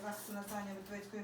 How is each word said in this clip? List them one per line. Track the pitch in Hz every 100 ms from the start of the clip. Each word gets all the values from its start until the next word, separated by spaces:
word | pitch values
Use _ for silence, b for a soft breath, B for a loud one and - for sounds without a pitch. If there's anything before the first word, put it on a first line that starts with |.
захисту | 208 214 -
населення | 202 202 208 196 190
Витвицької | 190 202 202 214